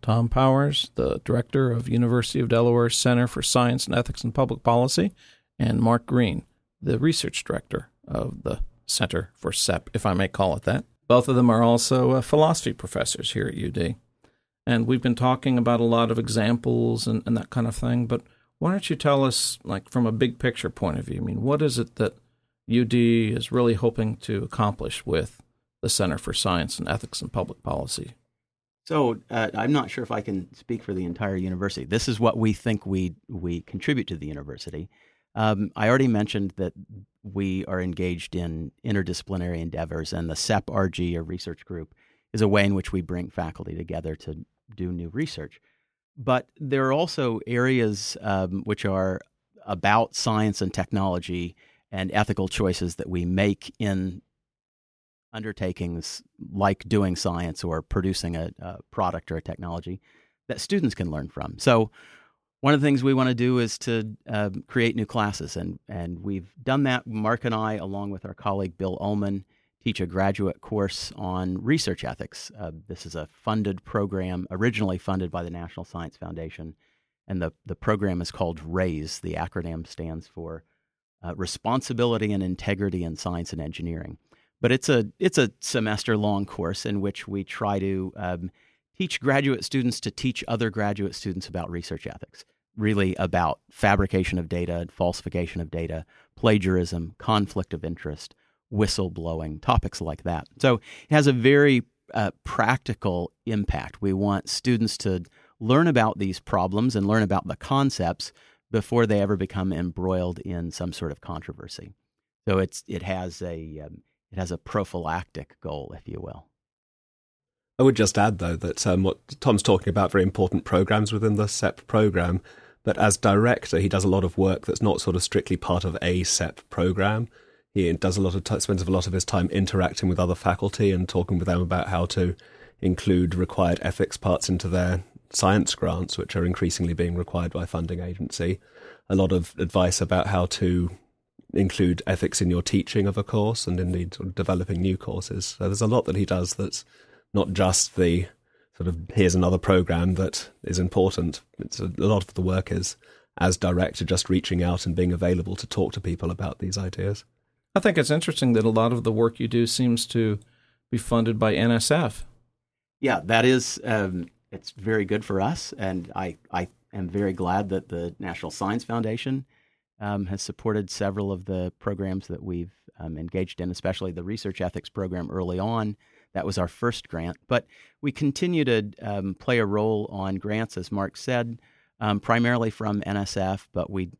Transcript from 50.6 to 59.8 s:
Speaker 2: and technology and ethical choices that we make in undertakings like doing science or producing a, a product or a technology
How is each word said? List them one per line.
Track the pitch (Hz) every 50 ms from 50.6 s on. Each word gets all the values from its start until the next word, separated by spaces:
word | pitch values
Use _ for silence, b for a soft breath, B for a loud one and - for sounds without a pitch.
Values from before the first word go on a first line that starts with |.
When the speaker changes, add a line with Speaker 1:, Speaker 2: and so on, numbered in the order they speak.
Speaker 2:
and | 95 95
technology | - - 92 - - 98 98 95 90 90 85 - 90 87 87 87 - b b b b b b b
and | - 95 95 90
ethical | - 104 107 - 101 - 95
choices | 92 - - 104 92 87 - 90 87 -
that | - - -
we | 92 87 85
make | 87 92 95 101 101 98 - - - - -
in | 113 104 95 95 92 95 90 107 _ _ _ _ _ _ _ _ _ _ _ _ _ _ _ _ _ _ _ _ _ _
undertakings | - 110 107 110 101 - 98 92 87 - 92 87 85 85 82 - - - _ _ _ - - -
like | 92 98 101 98 101 - -
doing | 98 117 104 98 95 90
science | - - 92 87 85 87 82 - - -
or | 87 80 80
producing | - - - 98 90 95 90 - - 85 85
a, | 80 82 - - -
a | - 90 85 - - _
product | - - 95 90 85 85 - -
or | 82 80
a |
technology | - - 82 - 90 85 85 87